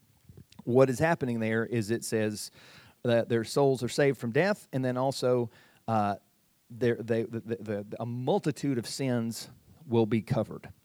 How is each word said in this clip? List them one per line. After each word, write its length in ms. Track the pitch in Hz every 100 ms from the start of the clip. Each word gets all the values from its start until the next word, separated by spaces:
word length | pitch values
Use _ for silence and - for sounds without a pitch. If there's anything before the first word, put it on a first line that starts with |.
| _ _ - - - -
what 260 | - 123 135
is 80 | 120
happening 420 | 160 165 127 117
there 240 | 110 113
is 260 | 113 117 101
it 140 | 113
says 460 | - 110 107 107 - - - - - _
that 260 | 123 117 107
their 120 | 117
souls 400 | 107 147 139 131
are 60 | 123
saved 300 | - 139 131
from 140 | 120
death, 360 | 123 190 208 -
and 140 | 131
then 140 | 127 127
also, 500 | 135 - 127 127 117 - - _ -
uh, 280 | 110 101 98 _ _ _ _ _
their, 280 | 117 120 117
they, 260 | 117 113
the, 180 | 113 113
the, 160 | 110 113
the, 400 | 107 101 104 107
a 40 |
multitude 720 | 117 120 131 196 160 - 143 120
of 100 | 107
sins 640 | - 135 120 113 110 - - - - -
will 180 | 117
be 160 | 107 113
covered. 480 | - 113 104 78 - -